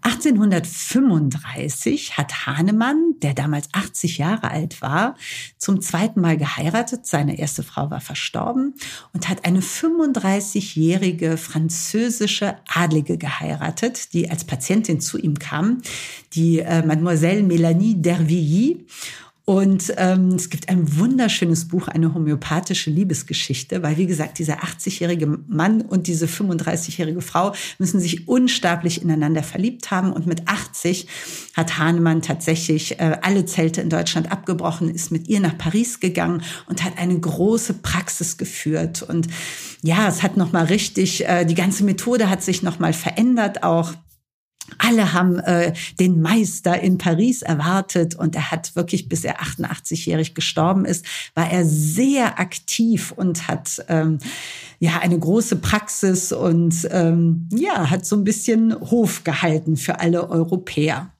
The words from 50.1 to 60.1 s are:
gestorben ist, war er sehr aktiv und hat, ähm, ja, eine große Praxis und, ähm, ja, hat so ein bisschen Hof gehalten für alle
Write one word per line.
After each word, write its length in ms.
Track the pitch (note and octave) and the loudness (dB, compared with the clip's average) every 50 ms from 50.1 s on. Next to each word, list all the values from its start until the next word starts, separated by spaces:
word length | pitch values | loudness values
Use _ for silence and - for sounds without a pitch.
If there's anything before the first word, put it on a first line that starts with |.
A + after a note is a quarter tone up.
| E3+ D#3 D#3+ D#3+ - | 0 0 0 -2 -4
gestorben 500 | - D#3 - - - D#3+ E3+ F#3+ G3 F#3+ | -6 -4 -4 0 2 2 4 4 2 2
ist, 220 | - F3 F3 - - - - - - _ | 0 -2 -4 -4 -8 -10 -10 -10 -8 _
war 160 | - E3+ E3 | -2 -2 0
er 160 | E3+ F3+ F3 | 2 2 2
sehr 760 | D#3+ D3+ D3+ D3+ D3+ D#3 F#3 B3 C4+ C#4 C#4 B3 G#3 - - | 4 2 2 0 0 0 2 2 2 4 2 2 0 0 -2
aktiv 720 | F#3 F#3 - - _ - - - A3+ A3+ A3+ F#3+ - - | -4 -4 -4 -12 _ -6 -2 0 2 2 2 2 0 -4
und 360 | - - - F3+ E3 E3+ - - | -6 -2 0 0 0 -2 -2 -2
hat, 360 | F#3 - - - - - - - | -4 -4 -4 -8 -10 -10 -4 0
ähm, 320 | E3+ D#3+ D#3+ D#3+ D#3 D3 - A#3 C#4+ - - - - - - - - _ | 0 2 2 2 0 0 -2 -8 -10 -10 -12 -14 -14 -16 -16 -18 -6 _
ja, 220 | - E3 E3 E3+ | 0 0 2 2
eine 180 | - F3 E3+ E3 | 2 2 2 2
große 380 | E3 D#3 F#3 A3+ A3+ - - | 2 2 2 2 2 2 0
Praxis 760 | D3 - - - G#3 G#3 - - - - G3 F#3 F#3 F#3 - | -2 0 0 0 0 -2 -4 -6 0 2 2 2 2 0 -2
und, 560 | - - - F#3 E3 E3 E3+ E3+ E3 E3+ E3+ - | -4 0 2 2 4 4 4 4 2 0 -2 -2
ähm, 580 | F#3+ F#3 E3+ E3 E3 E3+ E3+ E3 E3 E3 E3 E3 | 0 2 2 4 4 4 4 4 2 2 0 -2
ja, 380 | G3 A3+ D#4 G4+ F#4 A#3+ E3+ C3+ | -2 0 0 0 0 0 2 2
hat 160 | D#3+ F#3 F#3 | 0 0 0
so 100 | - - | 0 0
ein 80 | G#3 G3+ | 2 2
bisschen 560 | G3 G#3+ - - - A3+ A3 A3+ A3+ A3 - | 2 0 -2 0 2 2 4 4 4 2 0
Hof 440 | - - - A#3+ A3+ F#3+ - - - | -2 0 2 2 2 2 0 -2 -4
gehalten 520 | E3 D3 - - E3+ D#3 D#3+ D#3+ D#3+ D#3+ | -2 -2 0 2 2 2 2 2 0 0
für 260 | C3+ - - F3+ - | 0 0 -2 -4 0
alle 280 | - E3+ | 2 2